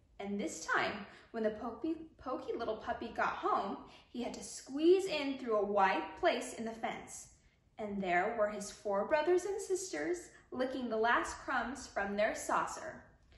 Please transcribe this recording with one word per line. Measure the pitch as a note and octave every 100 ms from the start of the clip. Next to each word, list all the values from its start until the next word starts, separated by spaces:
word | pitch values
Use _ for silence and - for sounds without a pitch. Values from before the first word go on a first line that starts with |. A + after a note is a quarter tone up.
| _ -
And | G3+ G3+
this | D#4+ -
time, | - - A#3 G#3 - - -
when | A#3
the | G#3+
pokey, | - A#3+ A3 D#4+ E4 - -
poky | C4 - -
little | F4 A3+ G#3+
puppy | - - A#3
got | - F#3 -
home, | F4+ D4+ G3+ - - - -
he | A#3+
had | A#3
to | -
squeeze | - - - C#4 E4 F#4+
in | - D4+ C#4 C4
through | B3 G#3+
a |
wide | G3 G3+ F#3+ D4+ D#4+ -
place | F4 B3 -
in | -
the | A3+
fence. | A3 A3 - - - - - _ _ _ -
And | G#3 G3+
there | F#3 F3 G3+ A3+
were | G#3
his | G#3 F#3+
four | - G#3 G3
brothers | G#3+ D4+ D#4 F4+
and | G4+ G#4
sisters, | - F4+ - D4+ D#4 F4 - - -
licking | B3 B3+ C4+ B3
the | A3
last | A3+ C#4+ E4+ -
crumbs | - C4 A#3 C#4+ -
from | - G3+ G3+
their | A3
saucer. | D4+ - G3+ E3 - - A#3+ - - -